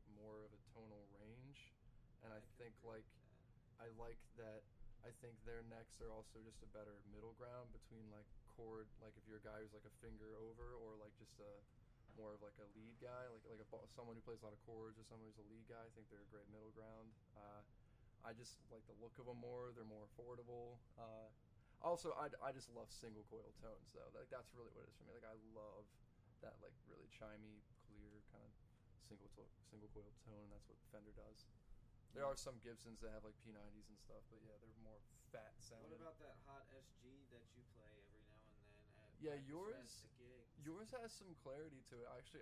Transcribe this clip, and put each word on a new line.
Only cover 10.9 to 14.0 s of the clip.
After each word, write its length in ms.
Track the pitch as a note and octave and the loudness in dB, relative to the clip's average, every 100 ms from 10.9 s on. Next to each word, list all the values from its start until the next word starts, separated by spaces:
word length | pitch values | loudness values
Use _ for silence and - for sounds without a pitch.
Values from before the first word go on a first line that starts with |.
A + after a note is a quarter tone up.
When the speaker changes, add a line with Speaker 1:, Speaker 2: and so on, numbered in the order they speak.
| G#2+ | 0
Speaker 1:
like, 120 | G#2+ G#2 | -2 -4
just 160 | A2 - | -8 -4
a, 80 | G#2 G2+ G2+ - - - - A2 | -2 -4 -6 -10 -12 -12 -8 0
more 160 | G#2+ | 2
of, 80 | G#2 | 2
like, 160 | G#2 G2+ | 0 -2
a 40 | G#2 G#2 | -4 -4
lead 160 | A2 A2+ | -4 0
guy, 240 | B2 B2 B2+ | 2 2 2
like, 120 | A2+ | 0
like 160 | A2 A2 | -2 -2
a 80 | A2 | 0
bo-, 160 | A2 A2 | 0 0
someone 240 | - | 0